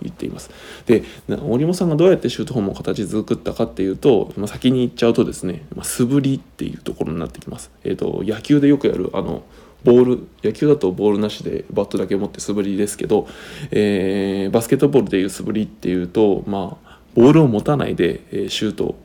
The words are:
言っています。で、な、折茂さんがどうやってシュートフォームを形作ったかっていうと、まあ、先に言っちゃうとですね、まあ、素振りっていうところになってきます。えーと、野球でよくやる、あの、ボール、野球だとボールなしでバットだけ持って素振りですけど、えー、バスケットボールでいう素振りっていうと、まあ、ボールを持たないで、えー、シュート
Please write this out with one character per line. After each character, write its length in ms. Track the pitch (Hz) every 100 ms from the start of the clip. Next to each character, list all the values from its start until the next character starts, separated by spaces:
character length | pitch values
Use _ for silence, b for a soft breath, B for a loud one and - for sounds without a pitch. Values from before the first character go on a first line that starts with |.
言 100 | -
っ 40 | -
て 100 | -
い 40 |
ま 100 | -
す。 100 | - B B B -
で、 160 | 107 B B -
な、 100 | 101
折 220 | 95 120 160
茂 80 |
さ 120 | 180 175
ん 40 |
が 80 | 151
ど 80 | 185
う 20 |
や 80 | -
っ 40 |
て 100 | -
シ 100 | -
ュ 60 | -
ー 0 |
ト 80 |
フ 80 | 113
ォ 20 |
ー 20 | 98
ム 40 |
を 20 |
形 320 | 92 - 101 92
作 280 | 107 -
っ 40 | 117
た 160 | 95
か 120 | 92 117
っ 80 |
て 100 | -
い 60 | 95
う 80 | 95
と、 360 | 143 104 - -
ま 80 | 104
あ、 20 |
先 240 | - 123
に 80 | 127
言 80 | 120
っ 40 |
ち 140 | - 117
ゃ 40 |
う 40 |
と 100 | 117
で 100 | 101
す 100 | -
ね、 220 | 90 - - -
ま 60 |
あ、 40 | -
素 220 | - 123
振 140 | 139
り 140 | 135 135
っ 20 |
て 260 | - - -
い 80 |
う 40 | -
と 160 | -
こ 100 | -
ろ 80 | -
に 80 | 82
な 80 | 73
っ 20 |
て 120 | -
き 80 | -
ま 100 | -
す。 100 | - _
え 80 | -
ー 40 | -
と、 280 | - - -
野 160 | 107
球 180 | - 147
で 80 | 143
よ 80 | 143
く 100 | -
や 60 |
る、 180 | 87 -
あ 80 | -
の、 220 | 87 73 - b b _
ボ 100 | 127
ー 100 | 123
ル、 240 | 123 123 - _
野 100 | 104
球 140 | - 151
だ 80 | 143
と 160 | 92
ボ 180 | 92 104
ー 40 |
ル 60 | 101
な 100 | 104
し 140 | -
で 220 | 85 80 -
バ 120 | 104
ッ 20 | 98
ト 120 | 101
だ 100 | 95
け 80 | 98
持 120 | 101
っ 20 |
て 100 | -
素 140 | -
振 100 | 104
り 140 | 101 95
で 100 | 101
す 100 | -
け 100 | -
ど、 200 | 214 B B B B 147
え 760 | - 104 101 95 98 98 98 98
ー、 20 |
バ 100 | 117
ス 80 | -
ケ 60 | 135
ッ 40 |
ト 100 | 139
ボ 100 | 139
ー 40 |
ル 60 | 101
で 100 | 98
い 60 | 101
う 40 |
素 140 | -
振 100 | 92
り 80 | 107
っ 40 | 101
て 220 | - -
い 60 | 92
う 60 | 87
と、 360 | 110 104 92 104
ま 300 | 98 90 -
あ、 160 | - - _ 117
ボ 140 | 127
ー 40 |
ル 80 | 156
を 60 | 143
持 140 | 104
た 160 | - 143
な 100 | -
い 80 | 87
で、 260 | 82 - -
え 60 | 101 98
ー、 40 |
シ 160 | - 107
ュ 40 |
ー 20 |
ト 220 | - - -